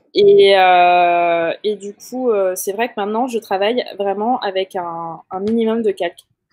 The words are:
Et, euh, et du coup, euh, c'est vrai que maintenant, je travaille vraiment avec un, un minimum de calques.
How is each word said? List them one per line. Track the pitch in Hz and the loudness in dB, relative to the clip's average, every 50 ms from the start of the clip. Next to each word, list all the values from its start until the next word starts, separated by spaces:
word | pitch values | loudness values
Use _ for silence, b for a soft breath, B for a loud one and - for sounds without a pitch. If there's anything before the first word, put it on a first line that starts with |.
| _ _ - | _ _ 0
Et, | 180 208 202 202 202 196 196 196 190 | 4 4 6 6 6 6 6 6 6
euh, | 185 185 180 180 180 180 180 175 175 175 175 175 175 170 170 170 170 165 - - - | 6 6 6 6 6 6 4 4 4 2 2 2 0 0 0 0 -2 -4 -6 -6 -6
et | 214 208 190 | -6 -6 -6
du | 196 202 202 | -8 -14 -16
coup, | _ - - 247 254 254 247 | _ -18 -14 -10 -4 -2 0
euh, | 220 202 190 185 185 | 0 0 0 -2 -4
c'est | 185 - 202 190 | -4 -6 -8 -6
vrai | 202 233 247 | -4 -6 -6
que | - 214 | -6 -6
maintenant, | 196 208 214 220 254 262 | -6 -4 -4 -4 -4 -4
je | 233 220 | -4 -8
travaille | 220 - 202 190 202 214 247 247 - - - - | -6 -6 -4 -2 -2 -2 -2 -2 -6 -6 -8 -6
vraiment | 202 202 196 202 208 240 254 - | -6 -4 -4 -4 -4 -4 -4 -4
avec | 208 196 190 190 190 190 - | -4 -4 -4 -4 -6 -6 -6
un, | 190 175 170 165 170 170 165 165 - - _ | -8 -8 -8 -8 -10 -10 -10 -12 -14 -14 _
un | 185 185 | -10 -8
minimum | 196 214 226 233 226 220 220 233 220 | -4 -2 -2 0 0 0 -2 -2 -2
de | 208 | -4
calques. | 190 - 180 170 - _ _ _ _ _ _ _ | -4 -4 -6 -8 -8 _ _ _ _ _ _ _